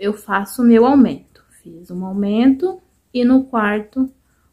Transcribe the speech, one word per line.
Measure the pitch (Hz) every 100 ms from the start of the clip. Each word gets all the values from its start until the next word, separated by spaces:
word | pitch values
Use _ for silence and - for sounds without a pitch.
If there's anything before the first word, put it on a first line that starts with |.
eu | 202
faço | 214 - 196 202 -
o |
meu | 240 226 247
aumento. | 285 202 139 _ _ _
Fiz | _ 170 165 180
um | 180 190
aumento. | 196 202 214 262 269 370 370 _ _ _
E | 247 247
no | 262
quarto, | 262 233 208 208 208 262 262 _ _ _ _